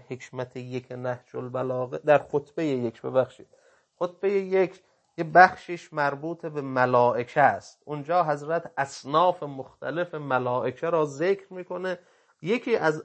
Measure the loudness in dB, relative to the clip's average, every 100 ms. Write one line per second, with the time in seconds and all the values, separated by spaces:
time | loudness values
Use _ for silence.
0 | -8 -14 -14 -12 -12 -10 -10 -10 -10 -8
1 | -6 -8 _ -12 -8 -6 -4 -4 -6 -4
2 | 4 4 4 -4 -4 -4 -2 0 -2 -6
3 | -2 0 0 -4 -20 _ _ _ _ -8
4 | -8 -4 -2 -2 0 2 0 -2 _ _
5 | _ -8 4 8 8 6 -12 -12 -10 -2
6 | -2 -2 -8 -8 -8 -8 -4 2 4 6
7 | 6 2 -2 4 4 4 -8 _ -10 -10
8 | -2 0 0 -2 -2 -6 -6 -6 -6 -6
9 | 0 2 4 2 -6 -10 -14 -12 -8 -6
10 | -6 -8 -2 -2 0 -2 -4 -4 -2 0
11 | -2 -2 -2 -2 -6 -16 -12 -10 -8 -10
12 | _ _ _ _ -4 -4 -2 0 0 0